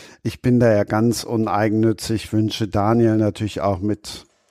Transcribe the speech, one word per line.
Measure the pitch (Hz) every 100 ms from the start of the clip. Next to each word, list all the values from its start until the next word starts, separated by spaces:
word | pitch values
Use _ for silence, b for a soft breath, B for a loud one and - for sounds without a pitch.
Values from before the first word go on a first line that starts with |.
| B B
Ich | 117 -
bin | 127 123
da | 120
ja | 104
ganz | 104 107 117 110
uneigennützig, | - 113 107 101 107 110 113 107 - 110 -
wünsche | 110 110 - 107
Daniel | 104 104 117 113 110
natürlich | 107 - 107 -
auch | 98 90
mit | 104 101 - - - _ _